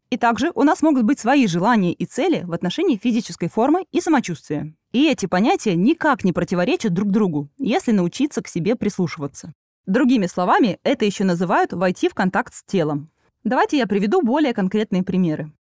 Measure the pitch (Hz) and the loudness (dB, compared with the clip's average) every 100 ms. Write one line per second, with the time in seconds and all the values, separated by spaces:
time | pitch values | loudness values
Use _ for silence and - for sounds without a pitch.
0 | - 247 240 226 311 - 277 370 320 262 | -8 0 0 0 -2 2 2 4 2 4
1 | 214 294 226 285 220 165 202 226 175 - | 2 0 2 4 4 2 2 2 2 -2
2 | 170 - 359 254 175 170 175 - 370 214 | -4 -2 0 0 -2 -4 -4 -2 0 0
3 | 247 226 - 170 170 - 262 349 - 349 | 0 0 -2 -6 -4 0 2 2 0 -2
4 | 349 277 208 165 - 147 156 - _ 233 | 2 0 0 -8 -6 -8 -8 -14 _ 0
5 | 311 254 185 185 247 381 220 170 214 330 | 2 0 0 0 2 0 0 2 2 2
6 | 311 240 185 170 175 180 190 349 226 170 | 0 0 0 0 -2 0 0 0 -2 -2
7 | 208 208 196 147 143 - 233 339 247 208 | 0 2 0 -2 -6 -6 -2 -2 0 0
8 | 175 - 294 - - 175 165 240 - - | 0 -2 -4 -4 -6 -4 -2 -2 -2 -2
9 | 170 - 143 - 170 - _ _ - 220 | -4 -6 -10 -12 -20 -20 _ _ -2 2
10 | 262 254 175 - 180 381 240 - 214 277 | 4 2 0 -2 2 2 2 0 -2 0
11 | 208 - 190 170 180 277 370 175 185 - | 0 0 0 0 0 0 0 0 -2 0
12 | 349 - 185 202 - - - 190 156 147 | -2 0 -2 -2 -4 -10 -4 -2 0 -4
13 | 156 _ _ _ 220 262 427 294 214 208 | -8 _ _ _ -2 0 2 0 0 0
14 | 202 370 240 285 294 226 185 214 214 185 | 0 2 2 2 0 0 -2 -2 -2 -2
15 | 185 190 175 151 151 _ | 0 0 0 -2 -6 _